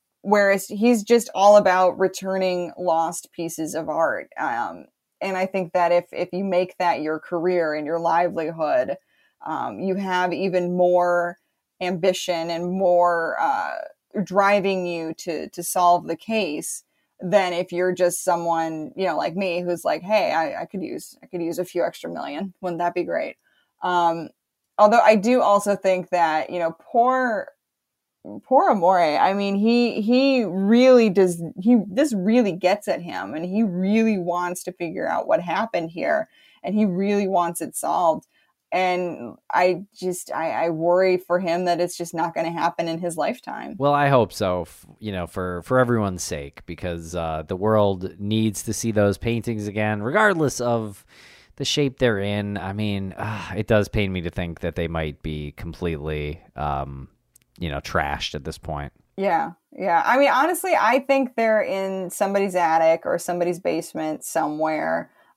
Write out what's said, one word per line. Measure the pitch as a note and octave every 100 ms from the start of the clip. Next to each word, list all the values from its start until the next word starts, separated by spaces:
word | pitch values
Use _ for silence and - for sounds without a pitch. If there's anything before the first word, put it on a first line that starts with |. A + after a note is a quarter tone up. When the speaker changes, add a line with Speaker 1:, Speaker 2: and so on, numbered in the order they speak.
| _ _
Speaker 1:
whereas | - G#3 G3 G3 -
he's | G#3 A#3 A#3
just | G3+ A#3 A3+
all | - G3+ G#3
about | G3 F#3 F#3 -
returning | F#3 F#3 F#3+ F#3+ F#3 F3+ F3 -
lost | F3+ E3 E3 F3 -
pieces | - E3 - D#3
of | D3+ D#3
art. | D#3 D#3+ G2+ - -
Um, | D3 A#2 G#2 E2+ - _ _ -
and | G3 F#3
I | F#3+
think | G3 E3+
that | F#3 E3+
if, | F3 F3
if | - F3
you | F3
make | G3 F3+ F3+ -
that | C#3+ C#3
your | D3+ D#3
career | - F3 F3 F3+ D#3+
and | D3+ D3+
your | E3
livelihood, | E3+ E3+ F3 E3 D#3 D#3+ D3+ C3 B2+ C#3+ _ _ _ _ -
um, | D3+ B2 G#2
you | F#3
have | F#3+ G3 F3+ F3+
even | E3+ F#3+ F3+ F3 F3+
more | F3+ F3+ F3 F3 F3 F3 _ _ _ -
ambition | F3+ F#3 F#3 F#3 - E3+ E3
and | E3+ F3
more, | F#3+ F#3 F3 F3 E3+ E3 -
uh, | D#3 A#2 E2 G#1+ - _ _ -
driving | F3 F#3 G3 G#3 F#3+ F#3+
you | F3 E3+ D#3+
to, | D#3+ - D#3 D#3
to | -
solve | E3+ F#3 F3 F3 E3
the | E3
case | - A3 F#3 D3 F3+ - - _ _ -
than | F3+ E3 F#3
if | F3 F3+
you're | F3 F#3
just | F3+ F3+ F3
someone, | - E3+ E3+ E3 E3 D#3+ D#3 -
you | F#3
know, | D#3
like | - E3+
me, | F#3+ E3+
who's | F3+ E3+
like, | F3 D#3+
"Hey, | F3+ G#3+ D#3
I, | D3+ D#3+ -
I | F3
could | G3
use, | E3 - - -
I | -
could | F3+
use | E3 E3+
a |
few | F3 F3
extra | E3+ - E3+
million. | E3+ C#3+ D3 G3 -
Wouldn't | F3+ E3+
that | F3
be | F3
great?" | E3+ E3 D3 - _ _ _ _
Um, | - F3 E3+ E3 D#3+ _ _ _ _ -
although | G#3 A#3
I | - A3
do | G#3 B3
also | - G3+ G3+ G3
think | G3 F#3 F3
that, | F3 E3 D#3 -
you | F3
know, | E3 -
poor, | - A#3 A#3+ C4 B3+ G#3+ - - _ _ _ _ _ _ - G#2+
poor | - C4 F#4+
Amore, | A3+ F3 F#3+
I | D#3+ D3 F#3
mean, | G3+ G3+
he, | G3 A3 A#3+ A#3+ -
he | G#3+ B3 C#4 C4
really | G#3 F#3 G3 A#3 B3+ B3+ A3
does, | F3+ F#3 E3+ E3+ -
he, | G3 B3 G3+
this | F#3+ D4
really | G#3+ F#3 A#3 G#3+
gets | F3 F3+ G#3 -
at | F#3
him, | E3+ F#2 G2
and | D3
he | F3+ G3
really | A3+ F3 F#3 G#3+ A3+ G#3
wants | F3 F3 F3 F#3
to | -
figure | - E3+ F#3 E3
out | E3 -
what | E3
happened | F3+ F3 A3 F3 E3
here, | E3+ D#3 D3 - _ _ _
and | -
he | G#3
really | G#3+ F3 G3 G3+ G3
wants | F#3 E3+ F3
it | D#3 -
solved. | D#3 D#3+ F3 D#3 - _ _ _ -
And | F3 F#3 F3+ F3+ D#3+ A#2 - -
I | D#3 F#3 F#3 G3
just, | - F#3 F3+ -
I, | - D#3+ A2+
I | E3
worry | D#3+ E3+ F3+ F#3+ F3+
for | - F3
him | F#3 E3+ F3+
that | E3+
it's | F3 -
just | E3+
not | E3 E3+
gonna | E3 E3
happen | E3 E3+ E3+ E3+
in | E3
his | F3 F3
lifetime. | D3+ B3+ - - - -
Speaker 2:
Well, | C#3
I | C#3+ C#3+
hope | C3+ G#2
so, | - G2 F2+
f-, | E2 - - -
you | G#2+
know, | F#2+ E2+
for, | - F#2 F2
for | - B2+
everyone's | B2 A#2 G2+ F2+
sake, | - D#2 C#2+ - -
because, | E2+ F2+ E2+ E2
uh, | E2+ E2 D#2 D#2
the |
world | F#2 G#2 G#2+ G2+ F#2+ F2+ E2
needs | G2+ A2 A2 G2+
to | -
see | A2 A#2
those | G#2+ G2+ G2
paintings | A#2 A#2 A2 A2 G#2
again, | G2+ G#2+ G#2+
regardless | G#2+ F3 G#3+ F3 D3 -
of | A#2+ A#2 G#2+ G2+ _ - - - _
the | -
shape | C#3 - C#3 B2
they're | B2+ G#2
in. | G2+ G#2 G#2 G2+
I | F#2
mean, | G2+ G#2+ G2+ F#2+
uh, | - A2 G#2+ F2+ F#2
it | G#2+
does | A2 G2+
pain | A2 G2
me | F#2
to | E2+
think | - F2 E2
that | F2
they | E2 E2
might | E2 D#2 D2
be | E2 D2+ D2
completely, | - F2 D#2 F2 D#2 D2+ D2+ D2 D2 - -
um, | D2+ C#2 C#2 C2+ C2 _ _ _ _ -
you | E2+
know, | C#2+
trashed | - - C#2+ C#2+ -
at | D#2+
this | C#2+ -
point. | - D2 C#2+ - _ -
Speaker 1:
Yeah, | G3 E3 D#3 F3 _
yeah. | - F#3+ E3+
I | - B3
mean, | C#4
honestly, | B3+ D#4 F#4 F#4+ E4
I | G#3+ B3+
think | B3+ C4+ C4 -
they're | A3+ G#3+
in | - F#3+ F#3+ F#3+ F3+
somebody's | - G3 G3 G3 F3+
attic | E3+ D#3+ E3 E3 -
or | F3
somebody's | - F3 F3 F3
basement | F3+ D#3+ E3 D#3+ D#3 D#3
somewhere. | - E3 D3+ D3+ D#3 D#3 D#3+ E3 - _ _